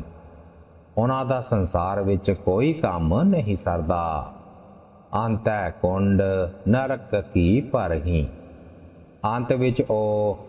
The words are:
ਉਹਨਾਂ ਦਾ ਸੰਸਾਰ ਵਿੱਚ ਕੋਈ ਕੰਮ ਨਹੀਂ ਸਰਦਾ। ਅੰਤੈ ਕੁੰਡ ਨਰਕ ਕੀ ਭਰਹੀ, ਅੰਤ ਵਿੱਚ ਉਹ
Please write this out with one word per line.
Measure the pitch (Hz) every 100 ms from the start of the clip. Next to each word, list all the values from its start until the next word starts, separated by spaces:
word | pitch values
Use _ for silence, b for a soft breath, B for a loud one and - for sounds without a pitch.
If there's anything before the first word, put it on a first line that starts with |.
| - - - - - - - - - -
ਉਹਨਾਂ | 120 131 127
ਦਾ | 131
ਸੰਸਾਰ | 123 110 90 87 90 101
ਵਿੱਚ | 98 98 - 92 -
ਕੋਈ | 95 147
ਕੰਮ | 160 113 87 80 101
ਨਹੀਂ | 190 180 107 95
ਸਰਦਾ। | 95 87 80 87 82 78 - - - - - - - - - 101
ਅੰਤੈ | 113 104 113 107 87 -
ਕੁੰਡ | 90 95 98 98 98 95 90 - -
ਨਰਕ | 123 135 127 - 104 -
ਕੀ | 95 87 117
ਭਰਹੀ, | - 123 92 80 82 82 69 - - - - - - - - - 107
ਅੰਤ | 120 123
ਵਿੱਚ | 131 127 123
ਉਹ | - 107 107 107 104 95